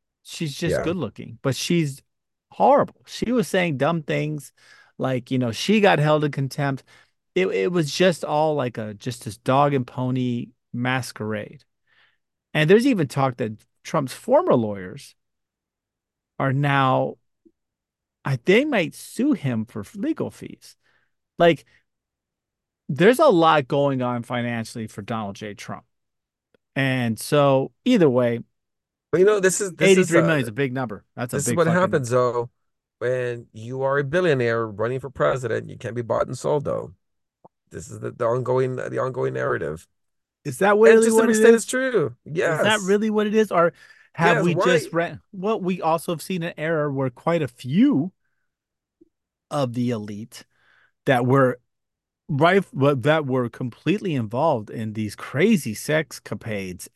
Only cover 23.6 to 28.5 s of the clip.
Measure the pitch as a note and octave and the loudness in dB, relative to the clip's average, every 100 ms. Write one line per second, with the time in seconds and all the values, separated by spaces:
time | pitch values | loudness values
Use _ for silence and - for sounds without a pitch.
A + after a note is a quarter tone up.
23.6 | C3 C#3+ C#3+ C3+ B2 A#2+ A2+ B2 A#2+ A#2 | 2 0 0 0 -2 -4 -6 -6 -4 -6
24.6 | A2 B2 A2 - G2 A2+ G#2 G2+ G#2+ G2+ | -8 -10 -12 -12 -8 -8 -8 -10 -14 -14
25.6 | - G2+ - _ _ _ _ _ _ _ | -14 -14 -16 _ _ _ _ _ _ _
26.6 | _ - C3+ B2+ A#2+ A2 - D3 C#3+ C3+ | _ -4 -2 0 -2 -4 -2 2 4 4
27.6 | C3+ - - B3 D#3 B2 A#2+ A#2 - | 0 -4 0 4 6 4 2 -2 -8